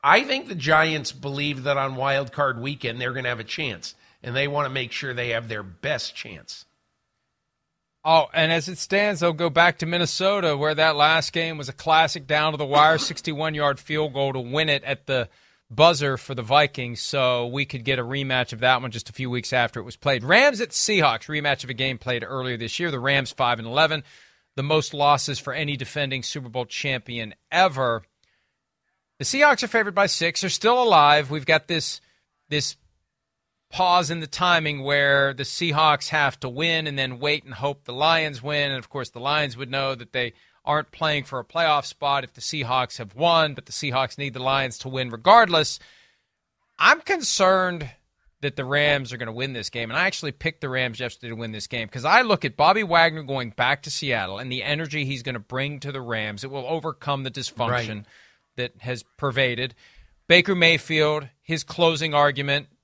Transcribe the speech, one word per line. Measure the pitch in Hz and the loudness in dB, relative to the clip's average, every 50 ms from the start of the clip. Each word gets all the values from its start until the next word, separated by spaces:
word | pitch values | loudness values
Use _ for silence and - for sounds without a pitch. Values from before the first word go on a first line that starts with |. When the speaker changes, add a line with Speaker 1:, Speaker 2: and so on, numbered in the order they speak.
Speaker 1:
I | - 143 170 226 285 | 4 6 6 6 6
think | 285 262 269 - - | 2 -2 -4 -4 -8
the | 202 | -8
Giants | 165 127 151 156 156 160 160 156 151 135 - | -4 0 4 4 4 4 4 0 -2 -4 -8
believe | - 131 127 139 139 143 147 147 143 135 127 | -10 -10 -10 -8 -6 -4 -4 -4 -6 -4 -2
that | 143 139 139 | -2 -2 0
on | 135 135 131 | -2 -4 -4
Wild | 127 131 139 135 139 139 117 | -4 -2 0 0 0 -2 -4
Card | - 147 143 135 123 117 | -4 -2 -2 -2 -2 -4
Weekend | 120 139 143 - - 120 117 123 | -6 -8 -8 -6 -8 -8 -6 -6
they're | 127 123 123 | -6 -6 -6
gonna | 131 127 123 | -4 -4 -4
have | 123 110 | -6 -6
a | 107 | -8
chance, | - - - 156 131 101 85 - - - _ _ _ _ _ - | -10 -8 -8 -6 -8 -8 -10 -12 -16 -18 _ _ _ _ _ -12
and | 120 123 | -6 -4
they | 135 143 143 | -2 -2 -2
wanna | 143 147 143 131 | -2 -2 -4 -2
make | 131 135 127 120 | -4 -6 -6 -6
sure | - - 143 135 123 | -8 -8 -8 -8 -6
they | 123 120 120 | -6 -4 -4
have | 117 113 117 110 | -4 -4 -6 -6
their | 113 104 | -8 -10
best | 101 95 85 - - 139 151 117 - - - | -10 -12 -16 -10 -6 -6 -6 -4 -6 -10 -12
chance. | - - 113 95 73 - - - - - _ _ _ _ _ _ _ _ _ _ _ _ _ _ _ _ _ _ _ _ _ _ _ _ _ _ _ - | -14 -16 -16 -16 -18 -18 -18 -20 -20 -20 _ _ _ _ _ _ _ _ _ _ _ _ _ _ _ _ _ _ _ _ _ _ _ _ _ _ _ 2
Speaker 2:
Oh, | 156 165 160 143 - - | 6 6 6 6 4 2
and | 165 156 160 | 0 2 2
as | 165 165 139 180 | 2 0 0 -4
it | 180 - | -6 -8
stands, | - - 190 196 208 208 202 147 | -4 0 2 2 2 2 0 2
they'll | 170 170 165 | 0 0 2
go | 151 170 165 | 2 -2 0
back | 135 165 170 175 165 - | 4 4 4 4 4 0
to | 165 | -4
Minnesota, | 160 170 175 175 - - - 190 190 202 202 180 160 147 | -2 0 0 0 -2 -2 0 0 2 2 2 2 0 0
where | 139 147 156 156 | 2 0 0 2
that | 147 160 160 151 | 4 4 2 4
last | 143 147 156 160 160 151 - - | 4 4 6 6 4 2 0 -2
game | 170 165 165 160 151 | -4 -4 -4 -4 -8
was | 139 127 | -10 -12
a | 139 | -12
classic | - - 160 156 160 165 147 - 170 135 131 | -6 0 4 6 6 6 4 0 -6 -4 -2
down-to-the-wire, | 147 151 151 156 151 143 151 135 143 147 151 156 160 151 | 0 2 2 0 0 -2 -2 4 6 6 8 8 6 4
Speaker 1:
<laughs> | |
Speaker 2:
sixty-one-yard | - - 151 - - 165 151 143 156 160 151 151 147 143 139 - | 0 -4 -6 -8 -6 -6 -4 -4 -4 -4 -2 0 0 0 0 -2
field | - - 151 151 156 151 127 | -6 -6 -4 -4 -4 -2 -2
goal | 139 139 135 131 | -2 -2 0 -2
to | 131 | -4
win | 120 120 131 151 160 156 | -6 -4 -2 -2 0 2
it | 143 139 - | 0 0 -2
at | 131 139 - _ - | -4 -8 -8 _ -2
the | 135 127 117 - _ _ _ _ _ _ _ _ | -2 -2 -2 -4 _ _ _ _ _ _ _ _
buzzer | 113 120 156 170 175 135 147 139 131 | 2 6 6 6 6 4 0 -2 -2
for | 117 - - 135 | -4 -6 -8 -10
the | 117 110 | -8 -2
Vikings, | 107 135 147 147 143 - 143 127 120 120 - | 4 4 4 4 4 0 -6 -10 -10 -10 -10
so | - - - 139 131 127 123 123 120 120 | -8 -4 -2 0 2 2 2 0 -2 -4
we | 123 143 139 | -4 -6 -6
could | 139 - 127 113 | -6 -6 -8 -2
get | 135 135 123 | -2 -2 -2
a | 120 | -2
rematch | 117 135 139 139 135 131 127 123 - 123 | -4 -4 -6 -4 -2 0 0 -2 -2 -4
of | 107 | 0
that | 127 127 131 123 | 2 4 4 4
one | 127 123 | 2 -4
just | 110 117 - - | -8 -8 -10 -10
a | - | -10
few | - 131 123 | -8 -6 -4
weeks | 123 123 123 - | -4 -4 -4 -2
after | 131 127 120 113 - 117 | 0 0 0 0 -2 -8
it | 92 | -12
was | 120 - - | -12 -16 -6
played. | - 147 135 120 107 | -2 -2 -2 0 2
Rams | 135 180 226 269 294 254 202 | 4 4 6 6 4 2 0
at | 240 - | -6 -6
Seahawks, | - - - - 214 190 156 139 117 113 - | -4 -4 -2 0 2 4 4 4 2 0 -4
rematch | - 151 151 147 147 139 - - | -6 -6 -4 -2 -2 -2 -2 -4
of | 127 | -10
a | 127 | -6
game | 110 131 135 127 113 | -4 -4 -4 -4 -6
played | - 127 123 117 113 | -4 -4 -4 -4 -4
earlier | - 135 131 127 127 120 110 | -6 -6 -6 -4 -4 -6 -6
this | 117 110 - - | -6 -8 -6 -4
year. | 175 170 | -4 -4
The | 139 127 | -4 -2
Rams | 120 135 139 139 131 - | 0 0 0 0 0 -2
five | - - 131 120 120 117 | -4 -2 0 0 0 -2
and | 113 113 | -4 -2
eleven, | 123 147 160 151 156 151 - - - - _ _ _ _ _ _ _ | 2 2 2 2 2 -4 -8 -12 -20 -20 _ _ _ _ _ _ _
the | 139 135 | -6 -2
most | 147 156 156 147 - - | 0 2 0 0 -2 -2
losses | 143 143 143 147 139 - - 135 - | 2 4 4 4 4 2 -4 -6 -8
for | - 143 | -8 -8
any | 127 151 151 143 143 | -6 -6 -6 -6 -6
defending | 123 131 - - 151 143 131 135 131 | -6 -8 -8 -6 -6 -4 -4 -4 -6
Super | 117 - - 151 127 123 | -8 -8 -10 -10 -12 -8
Bowl | 113 127 120 | -8 -8 -8
champion | - - - - 143 131 123 - - 120 117 113 107 - - _ _ | -6 -8 -6 -4 -4 -4 -4 -6 -10 -10 -10 -10 -10 -12 -18 _ _
ever. | 156 175 190 185 139 131 131 120 117 110 - _ _ _ _ _ _ _ _ _ _ _ _ _ _ _ _ _ _ _ _ _ _ _ | 2 2 2 2 2 0 0 0 0 -2 -4 _ _ _ _ _ _ _ _ _ _ _ _ _ _ _ _ _ _ _ _ _ _ _
The | 139 | -4
Seahawks | - - 269 294 294 277 - - | -2 2 4 6 6 6 4 0
are | 214 | 0
favored | - 226 214 208 175 | 0 0 0 0 2
by | 202 202 | 2 2
six. | 185 - - 165 170 160 - | 2 2 0 -2 -2 -2 -2
They're | - 180 | -4 -2
still | - - - 226 240 254 | -4 0 2 2 4 4
alive. | 247 226 190 156 147 147 147 151 147 131 | 4 6 8 8 8 8 8 6 4 0
We've | 151 156 131 | -4 -6 0
got | - 160 156 - - | 2 2 2 2 0
this, | 170 156 - - - - - _ _ _ _ _ _ _ _ _ | -4 -4 -4 -4 -8 -10 -14 _ _ _ _ _ _ _ _ _
this | 147 147 139 - - - _ _ _ _ _ _ _ _ _ _ _ _ _ _ _ _ _ _ | -4 -4 -4 -4 -8 -12 _ _ _ _ _ _ _ _ _ _ _ _ _ _ _ _ _ _
pause | - - 185 180 175 180 175 147 | -2 0 4 4 4 4 4 0
in | 170 165 | -4 -6
the | 156 147 | -8 -10
timing | - - 180 180 175 165 156 151 147 139 135 | -4 -2 2 2 4 4 2 0 -4 -4 -2
where | 139 143 143 143 139 139 139 139 139 135 | 0 2 4 4 4 4 4 4 2 0
the | 127 135 | -4 -6
Seahawks | - - - 175 170 147 151 156 156 147 143 - - | -8 -4 -4 -4 0 2 4 4 4 4 2 0 -2
have | 160 156 147 139 - - | 0 2 2 0 0 -4
to | - 131 | -8 -8
win | 120 139 160 170 165 160 156 151 | -4 -2 0 0 0 0 -2 -4
and | 139 139 | -4 -4
then | 131 127 127 120 | -4 -4 -4 -4
wait | 139 147 151 151 - | -2 -2 -2 -2 -4
and | 135 127 | -10 -10
hope | 107 131 143 139 - _ | -6 -4 -4 -4 -6 _
the | - | -12
Lions | 123 131 151 160 165 165 156 151 139 120 | -4 0 2 2 4 2 0 -2 -6 -8
win. | 120 143 147 147 143 139 | -8 -4 -2 -2 -2 -2
And, | 135 127 | -4 -6
of | 113 - | -10 -10
course, | - 139 123 - | -10 -10 -10 -10
the | - 120 | -10 -8
Lions | 123 139 147 151 147 139 110 120 | -4 -2 0 0 -2 -4 -6 -10
would | 135 123 | -10 -8
know | 131 139 139 135 135 | -6 -4 -4 -4 -6
that | 120 120 - - | -6 -10 -8 -6
they | 127 123 117 - _ _ _ _ _ _ | -4 -4 -4 -6 _ _ _ _ _ _
aren't | - 147 151 147 - | -2 -2 -2 -2 -6
playing | - - 160 156 151 143 139 | -8 -4 -2 -2 -2 -2 -4
for | - 139 127 | -6 -10 -10
a | 117 | -10
playoff | - - 165 170 156 151 143 135 | -6 -2 0 2 2 2 2 0
spot | - - - 147 139 139 139 131 | -4 -10 -6 -2 0 0 -2 -2
if | - _ | -6 _
the | - | -12
Seahawks | - - - 151 127 117 127 127 127 - - - | -10 -8 -6 -6 -4 -2 -2 -2 -2 -4 -6 -12
have | 117 98 101 | -14 -14 -4
won, | 120 160 170 170 165 156 151 139 | 0 2 4 4 4 2 2 -2
but | 135 - | -8 -14
the | - - | -12 -10
Seahawks | - 151 143 123 131 131 127 - 143 | -8 -6 -4 -2 -2 -2 -4 -4 -8
need | 143 139 113 | -10 -8 -8
the | 127 | -4
Lions | 127 131 135 139 135 127 113 - | -2 0 0 0 -2 -4 -6 -10
to | - 135 | -12 -8
win | 131 131 127 123 | -6 -6 -6 -6
regardless. | 117 113 113 180 214 233 226 180 175 156 151 - - - - - _ _ _ _ _ _ _ _ _ _ _ _ _ _ _ _ _ - | -8 0 6 8 8 8 8 6 4 2 2 2 -2 -8 -12 -20 _ _ _ _ _ _ _ _ _ _ _ _ _ _ _ _ _ 4
I'm | 151 214 294 320 | 4 6 6 4
concerned | - - - 339 254 - - - 196 185 190 185 185 180 175 165 147 120 - _ _ _ _ _ _ _ _ _ | 2 -2 -2 -2 0 -2 0 4 4 4 4 4 2 0 -4 -6 -8 -12 -14 _ _ _ _ _ _ _ _ _
that | 143 143 143 | -8 -6 -6
the | - 131 | -6 -6
Rams | 127 143 147 147 147 143 139 131 113 127 | -2 0 2 2 2 2 0 -2 -6 -8
are | 117 | -10
gonna | 120 113 | -10 -10
win | 110 120 131 139 127 | -6 -6 -6 -6 -6
this | 117 104 - | -8 -8 -8
game, | - 117 117 110 | -6 -8 -6 -4
and | 123 151 | -2 -2
I | 180 | 0
actually | 190 - - - 147 | 0 -2 -4 -8 -10
picked | 135 - - 165 160 _ | -10 -6 -6 -6 -6 _
the | - 135 | -8 -4
Rams | 127 131 127 123 110 113 | -2 -2 -2 -2 -4 -6
yesterday | 127 120 - - 123 117 | -8 -8 -8 -10 -12 -12
to | 113 | -10
win | 110 117 113 | -8 -8 -10
this | 110 107 - - | -10 -10 -10 -8
game | - 120 113 98 | -8 -8 -8 -8
'cause | - 127 120 | -10 -6 0
I | 151 190 240 | 4 4 4
look | 254 226 202 135 - | 4 4 0 0 0
at | 135 - - | -6 -2 2
Bobby | 147 165 190 220 214 | 2 2 4 2 0
Wagner | 170 170 170 165 165 156 160 147 | 0 2 4 4 4 2 -4 -8
going | 131 139 135 123 113 | -8 -6 -6 -6 -8
back | - - 120 127 143 143 - | -4 -2 0 0 0 -2 -4
to | 147 | -8
Seattle | - - 151 135 120 110 95 92 98 101 | -8 -6 -4 -2 -2 -2 -2 -4 -8 -10
and | 131 127 | -8 -8
the | 127 127 98 | -8 -8 -4
energy | 139 147 151 165 143 151 156 139 | -4 -4 -4 -6 -6 -6 -6 -6
he's | 131 139 123 117 | -6 -6 -8 -8
gonna | 135 127 113 | -8 -10 -10
bring | 98 _ 127 131 135 143 147 135 | -10 _ -6 -6 -6 -6 -8 -10
to | 135 143 | -10 -10
the | 135 135 | -10 -10
Rams. | 123 117 117 110 107 107 104 101 135 | -8 -6 -6 -4 -4 -6 -8 -8 -12
It | 135 | -10
will | 135 139 123 127 | -10 -10 -6 -6
overcome | 165 165 156 165 139 - - 147 143 135 135 | -6 -4 -6 -8 -10 -8 -6 -4 -4 -4 -4
the | 131 | -8
dysfunction | - - 120 - - - 120 117 123 120 117 110 110 104 | -8 -8 -10 -10 -6 -4 -2 -2 -2 -2 -2 -4 -8 -12
Speaker 1:
Right. | 104 - _ _ _ _ _ _ _ _ _ - | -12 -16 _ _ _ _ _ _ _ _ _ -8
Speaker 2:
that | 123 120 - _ | -8 -8 -10 _
has | - 127 123 117 - _ _ _ | -10 -10 -10 -10 -10 _ _ _
pervaded. | 147 139 117 135 135 123 120 113 127 127 - _ _ _ _ - - _ _ _ _ - | -4 -2 0 2 2 2 0 -2 -4 -6 -8 _ _ _ _ -20 -20 _ _ _ _ 6
Baker | 170 180 170 202 190 | 6 6 6 4 2
Mayfield, | 180 170 165 165 151 - - 160 156 151 151 151 151 139 123 - _ | 4 4 4 4 2 0 -2 0 2 2 2 2 -2 -6 -10 -16 _
his | _ - 165 156 - | _ -6 -6 -6 -6
closing | - - - 170 165 165 143 160 160 147 | -8 0 2 2 2 4 2 -2 0 2
argument | 147 147 143 131 135 139 143 139 147 - - _ _ | 4 4 4 2 0 -2 -2 -2 -4 -4 -8 _ _